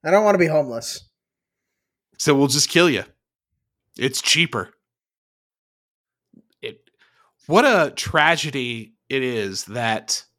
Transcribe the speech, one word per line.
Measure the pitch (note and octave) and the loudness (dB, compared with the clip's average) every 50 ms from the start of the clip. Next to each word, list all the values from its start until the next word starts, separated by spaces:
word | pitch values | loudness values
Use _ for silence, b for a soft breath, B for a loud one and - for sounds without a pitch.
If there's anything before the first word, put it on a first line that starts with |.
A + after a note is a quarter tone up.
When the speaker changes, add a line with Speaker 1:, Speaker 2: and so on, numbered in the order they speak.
| - | 2
Speaker 1:
I | D#3 | 4
don't | F#3 G#3 G#3+ | 2 4 4
wanna | G#3 G3+ F#3 | 4 4 4
be | F3 | 2
homeless." | D#3 D3+ D3+ C#3+ B2+ A#2 A#2 A2 - - - - _ _ _ _ _ _ _ _ _ _ _ _ _ _ _ _ _ _ _ _ _ _ - | 2 2 0 0 -2 -6 -10 -10 -10 -12 -14 -16 _ _ _ _ _ _ _ _ _ _ _ _ _ _ _ _ _ _ _ _ _ _ -4
Speaker 2:
So | - D#3 C#3+ | 0 0 2
we'll | C#3 C#3+ | 2 2
just | C3+ A#2+ D3 - - | 0 0 -2 -2 0
kill | - E3+ F3 E3+ | 2 2 2 2
you. | B2+ F#2+ D#2+ - _ _ _ _ _ _ _ _ _ _ _ _ _ _ _ _ _ - | 2 -2 -6 -10 _ _ _ _ _ _ _ _ _ _ _ _ _ _ _ _ _ -6
It's | A#2+ C#3 - - | -6 -4 -4 -4
cheaper. | - - - D#3 E3+ D#3+ - G#2+ F2+ - _ _ _ _ _ _ _ _ _ _ _ _ _ _ _ _ _ _ _ _ _ _ _ _ _ _ _ _ _ _ _ _ _ - _ _ _ _ | -2 0 0 0 0 -2 -2 -6 -8 -8 _ _ _ _ _ _ _ _ _ _ _ _ _ _ _ _ _ _ _ _ _ _ _ _ _ _ _ _ _ _ _ _ _ -20 _ _ _ _
It, | - A2+ A2 _ _ _ _ _ _ _ _ _ _ _ _ _ _ | -16 -16 -16 _ _ _ _ _ _ _ _ _ _ _ _ _ _
what | - D#3 G#3+ C#4+ | 2 2 4 4
a | C4+ A#3 F#3 D#3 C3+ - | 6 4 4 2 0 -2
tragedy | - - - - D#3 D3 D#3+ E3+ D#3+ - D#3 C3 C#3 B2 A#2+ A#2 A2+ A2 G#2+ _ _ _ _ | -8 -10 -2 0 2 4 4 2 0 -2 -6 -6 -6 -6 -6 -8 -10 -12 -16 _ _ _ _
it | C3+ C3+ | -4 -2
is | C3 B2+ A#2+ A2+ G2+ G2 F#2+ F#2 - | -2 -2 -2 -4 -4 -4 -6 -10 -12
that | - G#2 A#2+ A#2 A2+ A2 - - - - - - _ _ | -10 -8 -4 -2 -2 -2 -4 -4 -6 -8 -8 -8 _ _